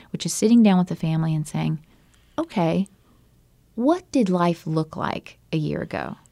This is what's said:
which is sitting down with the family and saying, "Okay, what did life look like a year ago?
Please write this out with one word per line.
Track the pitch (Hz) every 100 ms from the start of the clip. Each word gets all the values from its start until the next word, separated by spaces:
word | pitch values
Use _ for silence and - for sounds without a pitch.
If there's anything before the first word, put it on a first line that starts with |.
| -
which | - 170
is |
sitting | - 220 233
down | 214 180
with | 180
the | 185
family | 160 160 160
and | 156 156
saying, | 156 156 160 - _ _ _ _ -
"Okay, | 330 - 165 170 196 _ _ _ _ _ _ _ _ -
what | 254 359 -
did | 277 196
life | 180 175 170 160
look | 160 156 -
like | - - - - _
a | 160
year | 147 -
ago? | - 80 64 - _